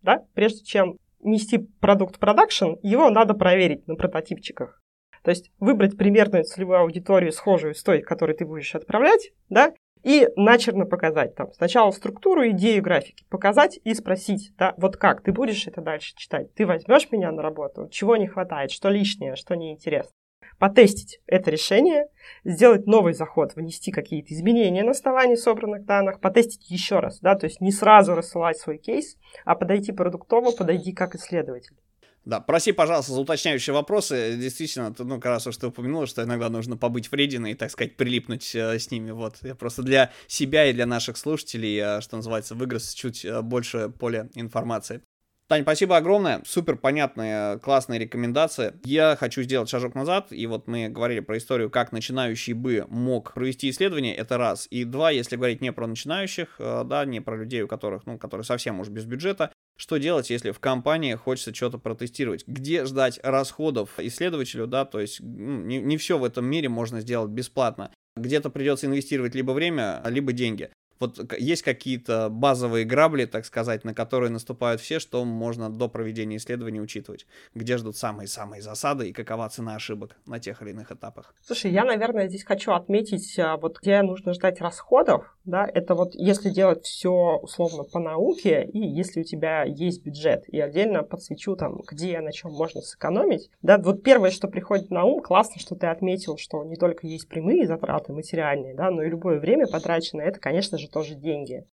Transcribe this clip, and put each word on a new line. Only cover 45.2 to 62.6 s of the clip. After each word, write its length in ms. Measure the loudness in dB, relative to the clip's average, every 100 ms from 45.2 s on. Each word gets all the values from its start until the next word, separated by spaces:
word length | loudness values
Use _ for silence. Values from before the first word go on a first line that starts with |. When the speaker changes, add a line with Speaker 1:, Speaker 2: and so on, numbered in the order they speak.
| _ _ _
Speaker 2:
Тань, 140 | 2
спасибо 340 | 2 2 4 4
огромное. 460 | 6 2 2 -2
Супер 320 | -4 -4 -2 -2
понятные, 840 | 0 0 -2 -4 -6 -4 -4 -4
классные 380 | 0 0 2 -6
рекомендации. 760 | -6 -6 -4 0 -2 -2 -6 -6
Я 320 | -2 2 4 2
хочу 240 | -2 -4
сделать 280 | -2 -2 -2
шажок 240 | -4 -4
назад. 320 | -6 -2 -2 -4
И 160 | -10 -8
вот 220 | -8 -6
мы 220 | -6 -6
говорили 300 | -4 -2 -4
про 180 | -4 -8
историю, 320 | -2 -2 0
как 200 | -2 -2
начинающий 600 | -6 -6 -4 -4 -4 -6
бы 320 | -6 -2 -2 -4
мог 420 | -6 -2 -4 -6
провести 380 | -6 -6 -4 -6
исследование. 440 | -2 -2 -2 -4
Это 220 | -6 -4 -2
раз. 300 | -2 -2 -6
И 140 | -8
два, 260 | -6 0 0
если 260 | 0 -2 -4
говорить 260 | -4 -2
не 100 | -6
про 140 | -6 -8
начинающих, 720 | -8 -6 -6 -6 -8 -10 _
э, 240 | -6 -6
да, 220 | -4 -4 -4
не 140 | -6
про 160 | -8 -10
людей, 240 | -6 -6
у 60 | -6
которых, 360 | -6 -8 -8
ну, 140 | -12 -14
которые 260 | -12 -12
совсем 360 | -6 -6 -4 -8
уж 100 | -10
без 160 | -12 -10
бюджета, 440 | -6 -6 -4 -6 _ _ _
что 180 | -6 -4
делать, 300 | 0 -2 -2
если 220 | -6 -6
в 80 | -6
компании 540 | -4 -2 -2 -2 -2
хочется 380 | -4 -4 -6 -6
че-то 260 | -6 -6 -6
протестировать? 640 | -10 -8 -10 -6 -4 -4 -8
Где 360 | -10